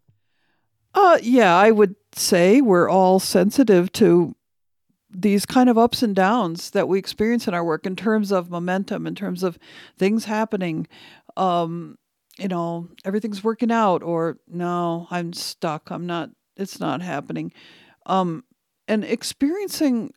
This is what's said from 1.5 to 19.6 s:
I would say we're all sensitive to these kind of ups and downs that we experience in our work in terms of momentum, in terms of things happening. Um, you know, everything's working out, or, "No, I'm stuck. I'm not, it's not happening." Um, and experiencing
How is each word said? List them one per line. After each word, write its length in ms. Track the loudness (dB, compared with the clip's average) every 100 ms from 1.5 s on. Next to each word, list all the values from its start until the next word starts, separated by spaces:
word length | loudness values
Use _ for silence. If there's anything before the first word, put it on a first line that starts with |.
| 6
I 140 | 6
would 260 | 6 2 0 _
say 460 | -6 0 4 6 6
we're 280 | 6 4 4
all 320 | 4 4 4
sensitive 720 | 2 2 2 2 4 4 4
to 420 | 2 4 4 2 -6 _ _ _ _ _ _ _
these 340 | -4 0 0
kind 240 | 0 2 4
of 80 | 4
ups 260 | 2 2
and 140 | -2 2
downs 540 | 2 2 -2 -6 -6
that 180 | -2 0
we 100 | -2
experience 480 | -4 -4 -2 -2 -2
in 80 |
our 100 | -4
work 220 | -2 -4 -4
in 80 |
terms 380 | -6 -2 0 0
of 180 | -2 -2
momentum, 560 | -6 -4 -4 -4 -6 -8
in 80 |
terms 280 | -8 -8 -4
of 160 | -4 -6 -18 -20 -16 -4
things 260 | -2 -2
happening. 640 | -2 -4 -4 -4 -4 -6 -8 -14 -20 -20 _ -4
Um, 600 | -2 0 -2 -6 -12 -18 _ _ _ -10
you 100 | -8
know, 400 | -6 -6 -8 -12 _
everything's 400 | -6 -6 -6 -6
working 260 | -6 -2 -2
out, 320 | 0 2 0
or, 360 | -2 -4 -4 -6 _
"No, 580 | -8 -6 -4 -4 -6 -8
I'm 220 | -8 -8
stuck. 580 | -10 -12 -8 -8 -8 -10
I'm 160 | -12 -8
not, 240 | -8 -10 _ _ -14
it's 240 | -12 -8
not 220 | -6 -6
happening." 500 | -6 -10 -10 -10 -10 -14 -20 _ _ _ -4
Um, 380 | -2 -2 -6 -14 _ _ _ -6
and 160 | -4
experiencing 1080 | -4 -6 -6 -4 -4 -2